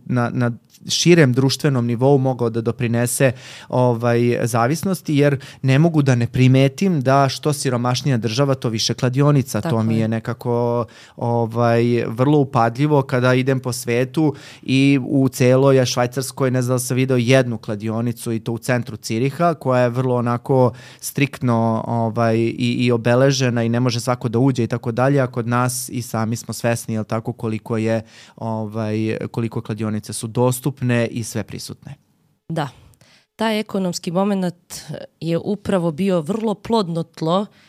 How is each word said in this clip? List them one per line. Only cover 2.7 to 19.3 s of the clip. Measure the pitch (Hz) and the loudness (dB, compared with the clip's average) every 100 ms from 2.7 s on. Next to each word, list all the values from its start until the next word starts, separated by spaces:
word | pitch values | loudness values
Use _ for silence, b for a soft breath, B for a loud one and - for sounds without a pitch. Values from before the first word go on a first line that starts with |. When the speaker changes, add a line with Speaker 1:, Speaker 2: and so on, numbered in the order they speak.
| 117 120 117 120 - 135 123 B B - | -2 -2 0 0 2 0 0 B B -4
Speaker 1:
ovaj, | 127 123 117 120 120 120 120 | 0 2 2 0 2 2 0
zavisnosti, | 117 117 120 165 196 185 - 143 | 0 0 0 0 -2 -4 -2 2
jer | 143 139 B B | 2 0 B B
ne | 135 135 | 2 4
mogu | 165 160 | 4 4
da | 135 120 | 2 2
ne | 117 | 0
primetim | 127 127 131 139 - 196 165 | 4 4 6 4 2 0 0
da | 123 139 135 | 2 2 2
što | - 151 | 0 -4
siromašnija | 147 139 120 123 127 151 123 | -2 -2 -2 -2 -2 -2 -2
država, | 110 110 143 131 | -2 0 0 0
to | 123 | -2
više | 110 - | -2 -4
kladionica. | 113 127 127 143 147 - 107 | -2 0 2 2 2 0 -4
Speaker 2:
Tako | 104 113 | -2 0
Speaker 1:
To | |
mi | 110 | 0
Speaker 2:
je. | 113 | 0
Speaker 1:
je | 110 | 0
nekako, | 113 120 117 123 120 120 120 120 B B - | -2 -4 -6 -2 0 0 -2 -4 B B -6
ovaj, | 120 117 113 113 117 117 120 120 - | -2 0 0 0 2 4 2 0 -2
vrlo | 113 131 151 | 0 2 4
upadljivo | 139 135 117 117 151 147 | 2 2 2 2 2 2
kada | 131 127 127 | 2 2 4
idem | 127 131 127 | 4 2 0
po | 127 | -2
svetu | 120 123 120 127 160 156 151 B B | -6 -2 0 0 0 0 0 B B
i | - 131 139 139 | 0 4 4 4
u | 120 139 131 | 2 2 2
celoj | - 127 131 139 135 123 | 2 4 6 6 4 2
Švajcarskoj, | 127 123 135 127 - 131 | 0 -2 -2 -6 -2 0
ne | 127 | 0
znam | 123 127 | 0 -2
da | |
sam | 123 127 | -2 -2
video | 131 127 | 0 2
jednu | 117 131 120 110 | 4 4 2 -4
kladionicu | - 104 110 110 117 113 120 | -8 -8 -4 -4 -4 -4 -6
i | 113 | -6
to | 113 | -4
u | 117 | -6
centru | - 123 107 107 | -2 -2 -4 -10
Ciriha, | - 113 135 | -6 -2 -2